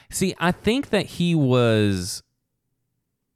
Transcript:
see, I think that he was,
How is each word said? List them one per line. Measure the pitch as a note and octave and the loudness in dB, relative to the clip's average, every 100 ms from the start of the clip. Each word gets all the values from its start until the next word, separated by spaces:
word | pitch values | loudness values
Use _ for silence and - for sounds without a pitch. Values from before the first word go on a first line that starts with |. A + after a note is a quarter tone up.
| - | -12
see, | - F#3+ - | -4 -4 -2
I | F3 | -2
think | F3+ G3+ B3+ - | -2 -2 -2 0
that | G3+ B2 | -2 -2
he | - F3 | -2 0
was, | E3 C3 B2 A#2+ A2 G#2 F#2+ F2+ - - _ _ _ _ _ _ _ _ _ _ | 2 2 4 4 4 2 0 -4 -10 -16 _ _ _ _ _ _ _ _ _ _